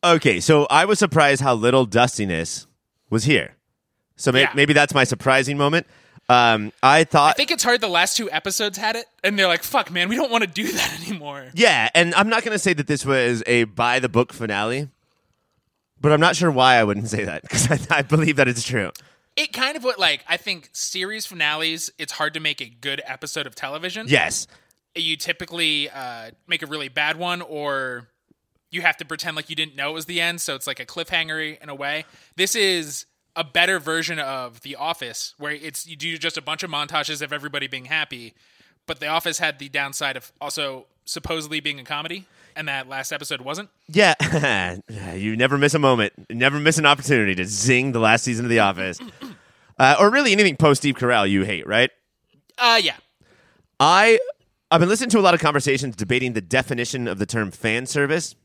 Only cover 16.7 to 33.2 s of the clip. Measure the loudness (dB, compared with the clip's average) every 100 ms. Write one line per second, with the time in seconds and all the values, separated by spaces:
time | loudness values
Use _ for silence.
16.7 | 6 4 0 -4 -6 -6 -8 -6 -2 0
17.7 | -2 0 -2 2 0 2 2 2 0 -4
18.7 | -4 -4 -8 _ _ _ -6 -6 -4 -4
19.7 | -2 -6 0 0 0 -4 -6 -4 -10 -12
20.7 | -10 -8 -6 -8 -8 -12 -4 -2 0 -4
21.7 | -4 -10 _ -12 -6 -6 -4 -6 -6 -12
22.7 | _ -8 -8 -10 -12 -10 -10 -10 -10 -10
23.7 | -8 -10 -10 0 2 2 -4 -10 _ _
24.7 | _ _ -8 -6 -6 -6 -8 -8 -4 -2
25.7 | -2 -6 -10 -14 -14 -18 _ _ -8 -6
26.7 | -10 -8 -4 -4 -4 -6 -6 -8 -8 -6
27.7 | -6 -6 -10 -16 _ _ _ _ _ _
28.7 | -2 0 -2 -8 -10 -8 -8 -8 -6 -8
29.7 | -6 -8 -8 -6 -4 -2 -4 -8 -8 -8
30.7 | -10 -12 -12 -4 -4 -4 -6 -8 -10 -16
31.7 | -10 -6 -8 -10 _ _ -4 -2 0 0
32.7 | 0 -4 -12 -16 _